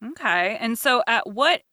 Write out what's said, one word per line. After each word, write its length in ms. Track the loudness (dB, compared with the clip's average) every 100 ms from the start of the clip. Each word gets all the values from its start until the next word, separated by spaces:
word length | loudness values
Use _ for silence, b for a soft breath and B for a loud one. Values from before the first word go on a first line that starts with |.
Okay. 540 | -16 -4 0 2 0 -2
And 200 | -4 0
so 240 | 2 2 2
at 200 | 0 -2
what 340 | 0 0 0 -2